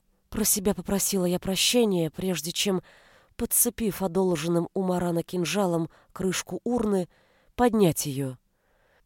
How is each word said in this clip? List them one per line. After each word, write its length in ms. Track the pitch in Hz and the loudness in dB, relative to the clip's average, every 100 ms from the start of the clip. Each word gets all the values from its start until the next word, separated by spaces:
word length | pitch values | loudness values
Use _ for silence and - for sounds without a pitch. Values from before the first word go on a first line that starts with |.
| _ _ - | _ _ -10
про 140 | - 208 | -4 0
себя 280 | 214 196 | 0 0
попросила 520 | 190 - 196 - 196 180 | -2 -2 -2 0 0 0
я 140 | 180 | 0
прощения, 680 | - 190 - 247 226 180 160 | -2 0 2 4 4 2 0
прежде 440 | - 185 170 156 | -2 -4 -4 -4
чем, 280 | - 202 185 - - - - _ - | -4 -2 -2 -4 -20 -20 -20 _ -8
подцепив 640 | 240 - 240 - 226 - | -4 0 0 0 -4 -2
одолженным 680 | 190 170 190 170 165 170 170 | -2 0 2 0 0 0 0
у 80 | - | -2
Марана 420 | 185 180 175 170 | -2 0 0 -2
кинжалом 640 | - 180 165 185 190 170 165 - _ | -2 -4 -2 0 0 0 -2 -8 _
крышку 480 | - 190 175 - 185 | -6 -4 -2 -6 -6
урны, 460 | - 240 214 196 175 _ _ _ _ - | -2 0 2 0 -2 _ _ _ _ 2
поднять 500 | 240 220 185 - 147 | 2 6 4 4 -2
её. 320 | 135 135 127 _ _ _ _ _ _ | -4 -6 -8 _ _ _ _ _ _